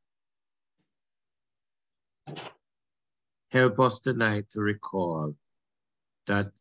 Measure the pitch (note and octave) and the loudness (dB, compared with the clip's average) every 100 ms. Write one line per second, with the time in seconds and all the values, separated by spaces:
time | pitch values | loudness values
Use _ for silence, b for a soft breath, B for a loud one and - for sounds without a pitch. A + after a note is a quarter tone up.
0 | _ _ _ _ _ _ _ _ _ _ | _ _ _ _ _ _ _ _ _ _
1 | _ _ _ _ _ _ _ _ _ _ | _ _ _ _ _ _ _ _ _ _
2 | _ _ - D3 - - _ _ _ _ | _ _ -16 -14 -16 -20 _ _ _ _
3 | _ _ _ _ _ B2+ B2+ A#2 B2+ - | _ _ _ _ _ 4 4 4 2 2
4 | C3+ A#2 A2 G#2 G#2 G#2+ G#2 G#2 - F#2+ | -2 0 0 0 -4 -2 -2 -2 -4 -2
5 | F2 D#2+ D2+ D2 _ _ _ _ _ _ | -2 -2 -4 -8 _ _ _ _ _ _
6 | _ _ - G2+ G2 - | _ _ -2 -2 -2 -8